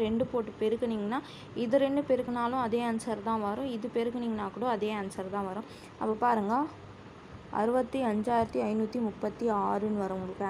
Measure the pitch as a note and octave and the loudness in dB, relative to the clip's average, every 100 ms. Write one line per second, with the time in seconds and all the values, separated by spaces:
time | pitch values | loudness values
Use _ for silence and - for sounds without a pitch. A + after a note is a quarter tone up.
0 | A3 A3+ - B3 A3 - A3 A#3 A#3 A3 | 2 2 2 0 -2 -2 0 2 0 0
1 | G3+ B3+ D4+ - - - A#3 C4+ C4+ C#4 | -2 -2 -4 -12 -10 -4 2 4 6 4
2 | C#4+ B3+ B3 A#3+ A#3+ C4 A#3+ A#3 A#3+ A3+ | 2 2 2 0 0 2 2 2 2 0
3 | B3 G#3 G#3 A3+ G#3 A3 C4+ A#3 A3+ A#3 | -2 -2 0 0 0 -2 -2 -4 -2 0
4 | A#3 A#3+ A#3 A3 G3 G3 B3 A3 G#3 G#3+ | 0 0 -2 -2 -2 -2 0 0 0 -2
5 | G3 G3+ F#3+ G3+ G3 F#3+ - - - - | -4 -6 -4 -2 -2 -4 -8 -14 -16 -4
6 | A3+ G#3+ B3 A3+ G3+ A#3+ D#4 - - - | -2 2 4 4 4 2 0 -6 -16 -16
7 | - - - - - - A3 B3+ A#3+ C4+ | -18 -18 -16 -16 -6 0 2 2 2 0
8 | B3 G#3+ G#3+ A#3 A3+ B3+ A3 G#3+ A3 B3 | 2 2 2 2 2 2 2 2 0 0
9 | A3 F#3+ G#3+ G#3 A#3 G#3 G3 G3+ G#3+ G#3 | -2 -2 -4 0 2 2 2 2 2 0
10 | F#3+ F#3+ F#3 F#3 | 0 -2 -4 -2